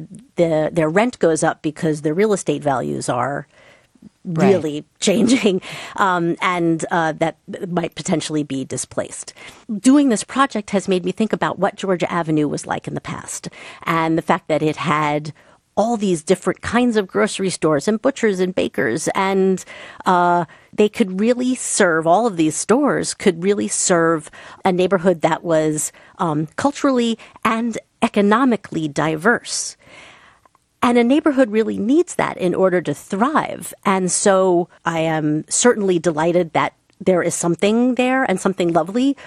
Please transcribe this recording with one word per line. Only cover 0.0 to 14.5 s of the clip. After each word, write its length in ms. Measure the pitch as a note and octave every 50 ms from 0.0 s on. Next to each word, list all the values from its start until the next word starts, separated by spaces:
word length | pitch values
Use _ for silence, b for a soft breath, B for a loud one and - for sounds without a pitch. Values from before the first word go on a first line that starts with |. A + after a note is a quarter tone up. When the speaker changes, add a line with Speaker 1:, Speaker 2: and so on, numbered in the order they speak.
| D#3 - F#3+ - - _ _
Speaker 1:
the, 340 | - F3 E3 D#3 D#3 D#3 - -
their 160 | E3+ D#3 D#3
rent 300 | D#3+ G3+ A3+ B3 - -
goes 220 | - E3 D#3+ D3
up 200 | E3+ D#3+ - -
because 400 | - D#3 D3 - - D#3+ D3+ D3+
their 120 | D3 D#3 D3+
real 200 | F3+ G#3+ A3 G3+
estate 300 | F3+ - - D3 C#3 D3
values 460 | C#3+ C3 A#2+ - - C#3+ C3+ B2+ -
are 380 | C3 B2 A#2+ C3+ C#3+ D#3 D3 b b b b b b b b b _ _ - - _ _ _
Speaker 2:
Right. 260 | F#3+ E3 D#3+ F3+ G3
Speaker 1:
really 360 | G3 E3+ D3 D3+ C#3+ D3 D3 - _ _
changing, 600 | - G#3+ F3+ - - A#3 C4 B3 - G#3+ F#3 F#3 B B B B B B B
um, 400 | - G#3 F#3+ F3+ F3 E3+ E3+ E3+ -
and, 420 | - F#3 F3+ F3 E3+ E3 E3 D#3 E3 -
uh, 220 | F#3 E3+ E3 D#3+ D#3
that 240 | D#3 E3 D#3+ - _ _ - G3+ - - F3
might 260 | F3 F3 E3+ E3 -
potentially 480 | - - - F#3 D#3 - - D#3 D3+ D3
be 220 | - C3+ C3+ C3
displaced. 680 | - B2+ B2+ - - - - - - - - - - B B B B B B B - A3 F#3+
Doing 300 | - C4 C4+ D4 C#4+ C4+
this 140 | A3 F#3+ -
project 480 | - - B3+ C#4 C4+ - G#3+ - -
has 160 | - G3 - -
made 180 | F#3 F#3 F3
me 60 | F3+
think 200 | F#3+ - A3 G#3
about 280 | - - F3 D#3 - -
what 160 | - - -
Georgia 360 | - - G3 F#3 E3 F3 -
Avenue 360 | F#3 F3 E3 D#3+ D#3+ D3+ D3 C#3
was 200 | D#3 - - -
like 200 | - - - -
in 60 | -
the 80 | -
past, 480 | - - E3+ - - - - - - E3+ B B B B B B B
and 340 | - E3+ E3 D#3+ D#3+ D#3+ E3
the 60 | -
fact 240 | - E3+ E3+ -
that 140 | -